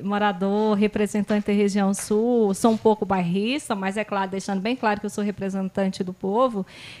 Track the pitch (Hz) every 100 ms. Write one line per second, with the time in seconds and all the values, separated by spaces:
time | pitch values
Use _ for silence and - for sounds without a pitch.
0 | 196 202 208 185 196 208 214 202 208 208
1 | 208 214 202 208 208 202 202 202 196 196
2 | - 214 240 240 208 190 233 220 220 208
3 | 196 190 175 190 220 294 - 202 190 202
4 | 208 202 190 190 196 196 208 254 220 208
5 | 208 214 208 196 196 190 190 - 190 -
6 | 185 185 196 214 262 208 180 - - -